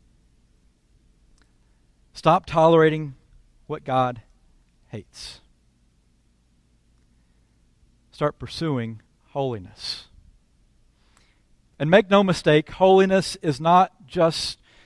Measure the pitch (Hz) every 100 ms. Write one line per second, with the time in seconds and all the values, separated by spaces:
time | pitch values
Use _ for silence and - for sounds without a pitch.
0 | _ _ _ _ _ _ _ _ _ _
1 | _ _ _ _ _ _ _ _ _ _
2 | _ - 160 175 - 165 160 165 160 156
3 | 151 131 _ _ _ _ - 147 139 131
4 | 127 120 - _ _ _ _ _ _ 110
5 | - - - - _ _ _ _ _ _
6 | _ _ _ _ _ _ _ _ _ _
7 | _ _ _ _ _ _ _ _ _ _
8 | _ - 147 - 123 - 165 131 113 110
9 | _ _ _ 139 135 113 95 - - -
10 | - _ _ _ _ _ _ _ _ _
11 | _ _ _ _ _ _ _ - 147 190
12 | 190 196 196 170 - 151 151 - 190 190
13 | 190 190 - - 170 135 160 180 185 _
14 | 147 175 165 165 - - _ _